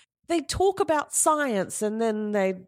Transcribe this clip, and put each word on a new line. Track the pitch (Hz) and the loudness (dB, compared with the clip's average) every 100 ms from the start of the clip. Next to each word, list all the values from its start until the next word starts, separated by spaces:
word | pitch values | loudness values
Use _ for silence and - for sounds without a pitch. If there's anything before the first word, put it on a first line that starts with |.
| _ _ - | _ _ -4
they | 339 | -2
talk | 277 - 381 381 | -2 0 2 2
about | 392 302 - - | 0 0 -2 0
science | 330 302 277 202 180 - | 2 2 2 0 -2 -2
and | 214 220 | -4 0
then | 226 214 214 | 0 0 -2
they, | 208 190 185 | 0 0 -2